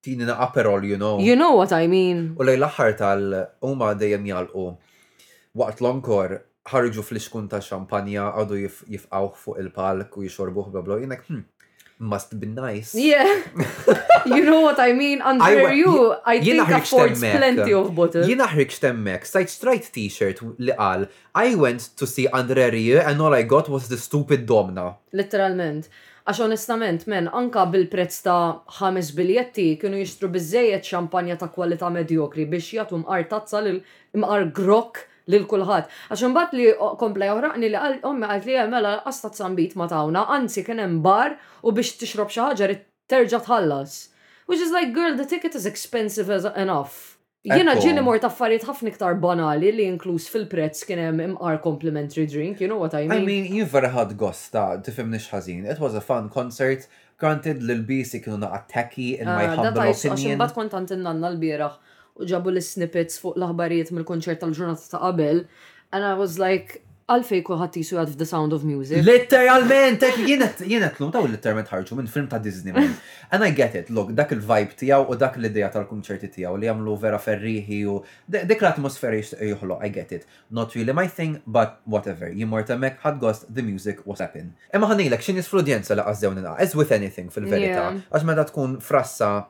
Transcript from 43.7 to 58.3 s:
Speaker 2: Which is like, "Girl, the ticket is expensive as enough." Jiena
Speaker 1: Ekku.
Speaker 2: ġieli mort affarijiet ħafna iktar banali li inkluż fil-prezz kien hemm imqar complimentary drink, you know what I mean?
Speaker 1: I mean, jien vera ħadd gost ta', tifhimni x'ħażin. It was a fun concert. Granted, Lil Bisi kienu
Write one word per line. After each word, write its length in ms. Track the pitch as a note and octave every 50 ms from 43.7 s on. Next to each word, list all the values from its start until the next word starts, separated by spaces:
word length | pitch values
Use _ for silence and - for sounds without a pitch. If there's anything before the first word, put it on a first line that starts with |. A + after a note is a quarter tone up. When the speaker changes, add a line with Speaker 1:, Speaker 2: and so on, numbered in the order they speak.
| C#3+ C#3 C#3 D3+ - - - _ _ _ _ _ _ _ _
Speaker 2:
Which 140 | - F4+ E4
is 120 | F4 E4
like, 220 | E4+ F4+ E4+ B3+ A3+
"Girl, 220 | D#4+ E4+ E4+ D4
the 100 | B3 C#4
ticket 280 | C#4 F4 E4+ - E4 -
is 120 | - F3+
expensive 640 | G#3 G#3 - - - - A#3 G#3+ G#3 G3+ G#3+ G3+ F#3
as 140 | G#3 F#3 E3+ G#3 -
enough." 540 | - F#3+ F#3+ F3+ C#3+ C#3 - - - - - - _ _ _ _ _ _
Jiena 300 | G#3 - E4+ F4+ D#4+ C4
Speaker 1:
Ekku. 80 | A3+ A3
Speaker 2:
ġieli 180 | E4 D#4 D4
mort 200 | C4 B3 A3 G#3+ -
affarijiet 380 | A#3 - - B3 A3 A3+ A3+ A3+
ħafna 240 | B3 C4+ - A#3 A3
iktar 320 | G3+ - G#3 F3 F3 G3
banali 500 | F3 F3 F3 E3 E3 D#3 D3 D3+ E3 G3+
li 140 | A3 A3+ G#3
inkluż 440 | F#3 F#3 E3+ - F#3+ E3+ D#3+ D#3+ -
fil-prezz 520 | - A3+ G#3 E3 F#3+ E3+ D#3 D#3 D3+ - -
kien 120 | - F#3+ E3+
hemm 220 | E3 E3 D#3+ D#3+
imqar 400 | D#3+ F3+ F#3+ - F3+ E3+ D#3 D#3
complimentary 640 | D#3 E3+ D3+ C#3+ D#3 E3 D3+ D3+ D3 C#3+ - E3 D#3
drink, 320 | D3+ C#3+ D3 D3+ F3+ G3+ G3+
you 80 | F#3+ F#3+
know 100 | A3 G#3+
what 160 | E3+ D#3+ D#3+
I 120 | D3+ D3
mean? 160 | D#3+ - F#3
Speaker 1:
I 20 | F#3+
mean, 180 | G3 G3+ G3 G3
jien 220 | F3+ F#3+ G#3+ G#3+ D3
vera 220 | C3 C#3 B2+ B2+
ħadd 260 | B2+ B2 A2+ G2 G#2
gost 360 | G2+ G#2+ F#2+ E2+ - - -
ta', 260 | - A2 G2+ F#2 F2+ F#2+
tifhimni 380 | - - A2+ C3 A#2 A2+ A2+ A2
x'ħażin. 460 | A2 - - G2 E2+ F2+ F2+ F2 G2 G#2
It 80 | D3+ D3+
was 160 | D3+ C3 G#2+
a 60 | G#2+
fun 300 | G2+ - C3 A#2 G#2+ G#2+
concert. 560 | - C3+ B2 B2 A#2 - F3+ C3 C3+ C3 - _ _ _ _ _ _ _
Granted, 440 | - D#3 D#3 D3 - D#3+ D3+ C3
Lil 200 | A#2+ A#2 B2 A#2
Bisi 400 | A2 A2 C3+ C3+ B2+ B2 - A2+ -
kienu 140 | B2